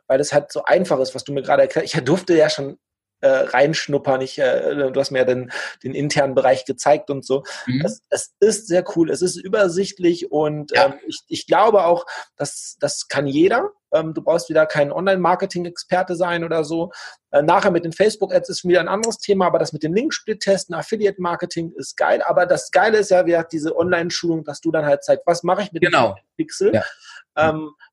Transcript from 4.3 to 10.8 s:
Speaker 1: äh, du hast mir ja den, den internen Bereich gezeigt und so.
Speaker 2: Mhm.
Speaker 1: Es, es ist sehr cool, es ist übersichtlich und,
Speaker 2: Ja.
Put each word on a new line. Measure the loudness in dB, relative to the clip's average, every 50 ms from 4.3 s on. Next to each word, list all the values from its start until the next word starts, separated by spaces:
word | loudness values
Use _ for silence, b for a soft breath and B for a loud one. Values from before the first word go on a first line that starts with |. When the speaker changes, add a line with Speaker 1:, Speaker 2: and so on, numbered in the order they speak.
| -4 0
Speaker 1:
äh, | 0 2 2 2 0 -2 -2 0 -2 -2
du | 0 -2
hast | -2 0
mir | 0 0
ja | 2
den, | 2 0 -2 -4 -8 B B B B B B -10
den | -8 -4
internen | -4 -4 -2 0 0 0 2 2
Bereich | 2 4 4 2 2 -2
gezeigt | -8 -6 -2 2 2 2 2 0 -6
und | -8 -6 -2
so. | -2 -2 -2 -2 B B B B
Speaker 2:
Mhm. | -4 -2 -2 -2
Speaker 1:
Es, | -4 -6 -8 _ -6
es | -6 -6 -6 -6 _ 2
ist | 2 2 2 0 -2
sehr | 0 0 0 0 0 0
cool, | 0 0 0
es | 0 -2
ist | -2 -4 -4
übersichtlich | -6 -8 -2 0 2 2 2 0 -2 -4 -4 -4 -2 0 0 0 0 -4 -4
und, | -2 0 0 0 -2 -6 -6 -2 2
Speaker 2:
Ja. | 2